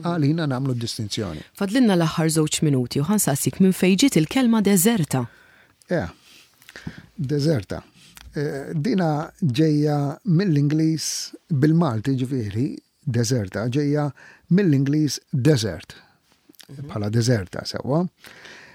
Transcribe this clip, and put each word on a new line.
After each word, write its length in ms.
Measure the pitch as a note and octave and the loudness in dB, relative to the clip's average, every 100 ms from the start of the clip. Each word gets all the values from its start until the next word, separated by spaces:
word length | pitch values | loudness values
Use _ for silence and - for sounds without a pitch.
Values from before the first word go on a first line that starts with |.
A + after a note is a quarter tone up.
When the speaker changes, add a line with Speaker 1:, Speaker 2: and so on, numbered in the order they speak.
Speaker 1:
għalina 460 | E3+ E3+ C#3 E3 D3+ | -4 0 0 0 -2
nagħmlu 260 | B2+ C3+ | -2 -2
distinzjoni. 680 | A#2+ A#2 - G#2+ - G2+ D#2 - | -4 -6 -8 -6 -6 -6 -8 -14
Speaker 2:
Fadlinna 400 | - G3 A#3+ A#3 F3+ | -6 -2 2 4 4
l-aħħar 320 | E3 - D#3+ | 2 0 0
żewġ 280 | D#3+ D#3 - | 2 0 0
minuti 360 | D#3 C3+ B2 C#3 | 0 2 0 -2
u 40 | |
ħansaqsik 560 | D3+ G#3+ D3+ C#3 - - | 0 0 0 0 -2 2
minn 120 | F#3+ | 2
fejn 260 | F#3 F3+ F#3+ | 4 2 4
ġiet 200 | C#4 F#3 | 2 2
il-kelma 440 | D#3 C4+ B3 A3+ | -2 0 2 2
deżerta. 640 | G3 G3 F#3+ A#3 D3+ C3 A#2+ - _ _ _ _ - | 4 4 4 2 0 -2 -4 -10 _ _ _ _ -6
Speaker 1:
Ja, 200 | E3+ E2+ - _ - - _ - - - - - - | -4 -4 -10 _ -20 -20 _ -20 -18 -16 -18 -18 -10
deżerta. 680 | B2+ D3 C#3+ C#3 F#2+ D#2+ - _ - - - D#3+ | -4 0 0 0 -2 -10 -12 _ -20 -20 -14 -8
Eh, 380 | D3 C#3 C#3+ | -6 -6 -6
dina 580 | E3 D#3 G3+ E3 D3 D#3+ - | -4 -2 0 0 0 -4 -4
ġejja 760 | E3 A#2 D#3+ D3 D3+ D3 C#3+ - A3+ | -2 2 2 2 2 0 -2 -4 0
mill-Ingliż 1120 | D#3+ G3+ C#3+ C#3+ D#3 D#3+ D#3+ - - - - _ | 2 2 2 2 2 0 0 -4 -8 -10 -16 _
bil-Malti, 600 | C#3+ D3+ D#3+ E3 A2 C3 C3+ | 0 2 4 2 0 -2 -2
ġifieri, 600 | B2+ C3+ G#2 G2+ C#3 - - _ - | -2 -4 -4 -2 -4 -6 -16 _ -4
deżerta, 600 | A#2 A2 B2+ F#2+ G2 A#2+ | -2 0 0 -2 -4 -2
ġejja 420 | C3+ D3 D3 D3 - - - - | -2 0 0 -2 -6 -16 -20 0
mill-Ingliż 720 | F3 G3 C3+ C#3 D3+ D3+ - - | 2 4 4 2 2 0 -2 -6
desert, 640 | C#3+ A#2+ C#3+ G#2+ D#2 - - _ _ _ _ _ - - | 0 4 4 0 -6 -12 -20 _ _ _ _ _ -20 -20
Speaker 2:
Mhm. 220 | C#3+ C3+ | -16 -10
Speaker 1:
bħala 220 | A2+ G#2 | -6 -2
deżerta, 520 | A#2 A2+ A#2 F2+ - | 0 2 0 -2 -8
sewwa. 460 | - - - D3+ F3 - - - - - - | -8 -8 -2 -2 -2 -6 -20 -20 -20 -20 -20